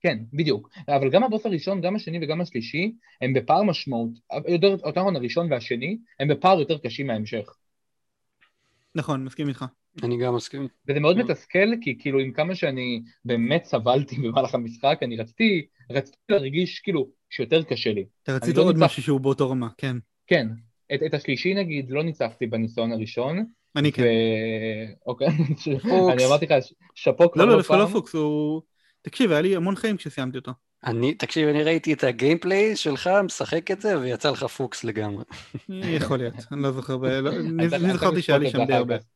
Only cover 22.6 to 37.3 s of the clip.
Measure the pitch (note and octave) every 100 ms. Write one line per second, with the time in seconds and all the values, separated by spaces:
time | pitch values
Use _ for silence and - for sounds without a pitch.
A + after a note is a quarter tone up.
22.6 | A2+ A#2 A#2 A#2 A2 - B2+ E3+ A3+ _
23.6 | _ D3 D3 C#3 A#2+ A2+ A2+ A2 A2+ A2
24.6 | A2 G#2+ A2 - - B2 C#3+ D3+ C#3+ D#3
25.6 | - C3+ G#3 F#3+ F#3 B2+ B2+ C#3+ D3 D3
26.6 | - _ _ - - B2+ E3+ D#3 G3+ G#3
27.6 | - G3+ G#3 G#3 - D#3+ D3+ D3+ D3+ D#3+
28.6 | _ _ _ _ - - A#3+ D3+ F3+ F#3+
29.6 | F3 G3 A3+ G3 D#3 C#3+ C3 B2+ B2+ B2
30.6 | _ _ - A#2 B2+ D3+ - E3 D3+ D3
31.6 | D3+ E3 D#3+ D3 C#3 A#2 C3+ E3 F3+ G3
32.6 | G#3+ G#3+ D#3 C3+ F3+ G3 F#3+ - C3 E3
33.6 | E3 G3 G#3+ F3 B2+ A#2 - B2+ B2 -
34.6 | C3 - A#2 G#2 G#2+ G2+ - - - -
35.6 | - F#3+ F#3 D#3+ C#3+ C3+ A#2+ A2+ A2+ C#3+
36.6 | C#3 C3 B2 C3 C3 C3 C3+